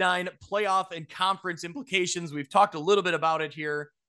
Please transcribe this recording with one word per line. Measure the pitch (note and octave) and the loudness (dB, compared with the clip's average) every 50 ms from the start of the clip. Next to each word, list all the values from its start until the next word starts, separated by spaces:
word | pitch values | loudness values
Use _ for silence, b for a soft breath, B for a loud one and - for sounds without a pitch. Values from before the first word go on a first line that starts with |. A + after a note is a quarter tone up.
nine | F#3 F#3 F3+ F3+ F3+ F#3 - - - | 2 2 2 2 -2 -4 -8 -12 -10
playoff | - G3 G#3 G#3+ G3 F#3+ F#3+ F#3 F#3 | -4 -2 0 0 2 2 0 0 -2
and | F3 E3 D#3+ - | -6 -12 -12 -10
conference | - - F#3 F#3+ F#3+ F#3 - F#3 E3+ D#3+ - | -6 -2 0 0 0 0 -2 -6 -6 -6 -8
implications. | E3+ E3+ F3+ E3 - F#3 F#3+ F3+ F3 - F3+ E3+ D#3+ C#3+ | -10 -10 -10 -6 -2 0 0 2 0 -2 -4 -4 -6 -6
We've | D3 C#3+ - | -6 -4 2
talked | - G3 G#3 G3+ F3 | 4 4 4 4 4
a | D#3 | 0
little | D3 F3+ G#3 G3+ F3+ | 2 4 4 4 4
bit | F3+ E3 | 2 2
about | D#3 D#3 D#3+ D#3+ D#3+ D#3 | 2 2 2 2 2 -2
it | D3 D3+ | -4 -6
here, | D#3 D3+ D3+ D3 D3 D3 - _ _ _ | -6 -6 -4 -4 -4 -6 -8 _ _ _